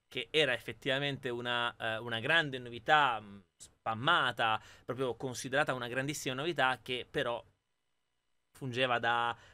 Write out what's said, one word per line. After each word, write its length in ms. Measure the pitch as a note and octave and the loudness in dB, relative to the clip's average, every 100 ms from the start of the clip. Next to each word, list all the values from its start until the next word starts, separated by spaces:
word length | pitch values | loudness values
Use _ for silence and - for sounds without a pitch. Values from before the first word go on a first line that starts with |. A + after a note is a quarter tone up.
| _ | _
che 200 | B2+ - | -10 -2
era 220 | D#3 C#3 | 2 2
effettivamente 760 | A#2+ - A2+ C#3 C3+ C#3+ C3+ C3 | 2 -4 -6 -2 0 0 -4 -4
una, 460 | A#2+ A#2+ A#2+ A#2+ - | -4 -2 0 -2 -2
eh, 200 | A2+ A2 | -4 -4
una 220 | A#2+ A2+ | -4 -4
grande 380 | B2 E3 D3+ B2+ | 2 2 2 -4
novità, 600 | B2 A#2 - D3+ C#3 A2 | -10 -10 4 6 6 0
mm, 180 | G#2 G2+ _ _ | -6 -18 _ _
spammata, 1040 | - _ - A2 C#3+ E3+ C3 A#2 A2+ G#2+ - - - | -20 _ -6 -2 2 4 4 2 2 2 -2 -20 -10
proprio 300 | B2+ C3 A2+ | -4 -2 -2
considerata 580 | C3 A#2+ C3+ C3+ D3 | -6 -6 -2 0 2
una 140 | C3 A#2+ | 0 -4
grandissima 480 | B2 C3+ D3+ C#3+ C3 | -4 -4 -4 -4 -4
novità, 440 | D#3+ C#3+ C3 B2+ | -4 2 2 2
che 260 | - B2+ - | -4 -6 -4
però 340 | D3+ A#2+ A#2 - _ _ _ _ _ _ _ _ _ _ | -4 -2 -4 -8 _ _ _ _ _ _ _ _ _ _
fungeva 480 | - C3+ A#2+ B2+ A#2 | -10 -6 0 2 2
da, 360 | A#2 A#2 A#2 A#2 - | 2 2 0 -4 -10